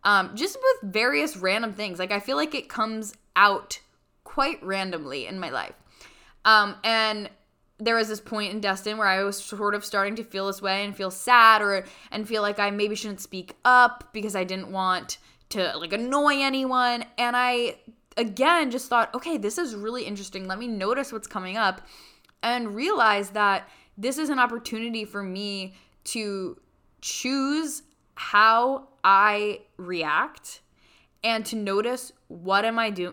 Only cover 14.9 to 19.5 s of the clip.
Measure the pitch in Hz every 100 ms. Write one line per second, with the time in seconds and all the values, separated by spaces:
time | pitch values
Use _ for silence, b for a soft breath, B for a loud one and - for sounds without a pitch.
14.9 | 185 - - b b _ 208 175 143 165
15.9 | 196 240 277 294 277 269 269 262 254 247
16.9 | 240 - - 240 247 247 247 240 - -
17.9 | _ _ - 233 196 277 339 294 240 -
18.9 | 240 226 247 330 302 202